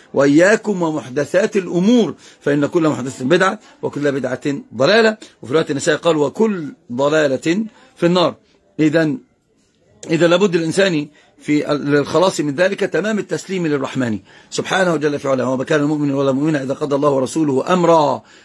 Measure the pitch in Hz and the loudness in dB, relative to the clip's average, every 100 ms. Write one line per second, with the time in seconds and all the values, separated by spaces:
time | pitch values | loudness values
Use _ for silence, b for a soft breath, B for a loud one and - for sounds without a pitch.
0 | b - 143 147 185 214 214 190 165 151 | b 0 4 6 6 4 0 -2 -4 -4
1 | 127 135 143 180 214 208 175 175 196 247 | -6 -6 -2 0 0 -2 -2 0 4 4
2 | 175 - B B 147 147 143 170 156 123 | 2 -4 B B -2 0 0 2 0 0
3 | 131 127 131 175 190 214 B B 135 143 | -6 -6 0 2 2 -2 B B -8 -4
4 | 143 135 123 127 147 139 - 110 139 220 | -2 -2 -4 -4 -4 -6 -8 0 2 4
5 | 220 214 B B 113 151 160 139 165 151 | 2 0 B B -2 -2 0 -2 -2 0
6 | 170 156 139 165 220 185 143 - - 120 | 0 0 0 0 0 0 -8 -12 -10 -2
7 | 143 156 147 131 156 185 226 b b - | 0 2 2 0 0 -2 -4 b b -2
8 | 170 180 165 - b b _ - 156 160 | 0 2 0 -2 b b _ 0 2 2
9 | 156 131 - _ _ _ _ _ _ _ | 0 -4 -10 _ _ _ _ _ _ _
10 | - 160 170 180 202 170 160 175 196 156 | -4 2 4 4 2 0 -2 0 0 0
11 | 147 b b _ - 147 - 147 143 147 | -4 b b _ -2 -2 0 -2 0 0
12 | 135 160 185 185 147 139 185 190 190 160 | 2 2 2 0 -4 0 0 0 -2 -2
13 | 208 214 - 156 - 190 165 143 131 135 | -2 -4 -4 -8 -6 -4 -2 -2 -4 -4
14 | 123 104 B B B - - 180 180 156 | -4 -4 B B B -8 -4 0 0 0
15 | 147 143 139 131 120 131 135 156 147 151 | -2 -2 -2 -2 0 -2 -2 0 0 -2
16 | 147 139 139 135 156 151 135 131 151 139 | -2 0 0 0 0 0 -4 -6 -2 0
17 | 147 139 123 160 151 131 - 180 165 165 | 2 0 0 0 0 0 0 2 4 4
18 | 143 113 b b | 2 -2 b b